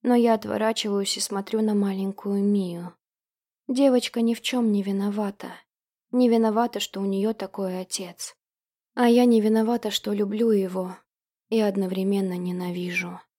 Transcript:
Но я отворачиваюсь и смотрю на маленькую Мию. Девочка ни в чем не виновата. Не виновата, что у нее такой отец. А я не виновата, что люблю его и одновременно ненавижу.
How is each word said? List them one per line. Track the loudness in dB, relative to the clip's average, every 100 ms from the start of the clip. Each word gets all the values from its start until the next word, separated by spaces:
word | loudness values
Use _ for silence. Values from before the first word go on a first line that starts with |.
Но | 2
я | 4 4 2
отворачиваюсь | 0 -2 -2 -2 -2 -2 -2 -4
и |
смотрю | -4 -6 -4 0
на | 0
маленькую | 2 0 -2 -6 -6 -4 -2
Мию. | 2 0 -2 -8 -12 -16 _ _ _ _ _ _ -8
Девочка | 2 4 4 0 -2
ни | 0 0
в |
чем | -4 0 2
не | 0
виновата. | 0 -2 -2 -2 -6 -8 -14 -16 _ _ _ _ _
Не | 2 4
виновата, | 4 2 2 -2 -2
что | -8 -4
у | -4
нее | 0 -2
такой | -2 -8 -6 -6 -6
отец. | -8 -10 -10 -12 -16 -16 _ _ _ _ _
А | 2 4
я | 6 8
не | 6
виновата, | 4 2 2 0 -2
что | -4 -4
люблю | -2 -2 0 2
его | 2 0 -4 -6 -10 _ _ _ _ _
и | 0
одновременно | 2 0 -2 -2 0 0 0 -4
ненавижу. | -4 -4 -6 -6 -4 -6 -6 -12 _